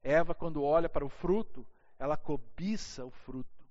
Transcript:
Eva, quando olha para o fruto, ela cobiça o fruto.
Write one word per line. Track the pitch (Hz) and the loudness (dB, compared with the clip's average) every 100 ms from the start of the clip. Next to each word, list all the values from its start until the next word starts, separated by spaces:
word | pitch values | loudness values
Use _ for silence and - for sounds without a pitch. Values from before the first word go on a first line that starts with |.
Eva, | - 156 170 | 4 4 4
quando | 165 170 151 | 2 0 0
olha | 143 160 170 | 4 4 4
para | 160 | 0
o | 139 | -2
fruto, | - 175 202 226 - - - - - | -2 2 2 2 -6 -8 -16 -20 -6
ela | 135 151 | 0 0
cobiça | - 143 - - 180 214 - - | 2 -2 -2 -6 -2 -2 -4 -8
o | 127 | -10
fruto. | - - 131 127 - - | -10 -10 -8 -6 -10 -16